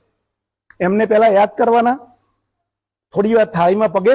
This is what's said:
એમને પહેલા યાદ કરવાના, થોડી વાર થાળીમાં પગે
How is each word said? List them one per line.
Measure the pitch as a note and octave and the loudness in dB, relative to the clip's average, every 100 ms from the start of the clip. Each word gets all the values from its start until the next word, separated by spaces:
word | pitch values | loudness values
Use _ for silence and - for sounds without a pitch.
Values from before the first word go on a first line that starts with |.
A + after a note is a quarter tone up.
| _ _ _ _ _ _ _ - | _ _ _ _ _ _ _ -6
એમને | F3+ G3+ G#3+ | -4 -2 0
પહેલા | G#3+ A3+ G3 | 2 2 2
યાદ | G#3 - | 0 -2
કરવાના, | A#3 A#3 A#3+ C#4 - _ _ _ _ _ _ _ _ _ _ | 0 0 0 -4 -8 _ _ _ _ _ _ _ _ _ _
થોડી | - G#3 A3+ | -4 -2 0
વાર | G#3+ E3+ | -2 -2
થાળીમાં | E3+ G3+ A3 F#3+ | -2 0 -2 -2
પગે | F#3+ | 0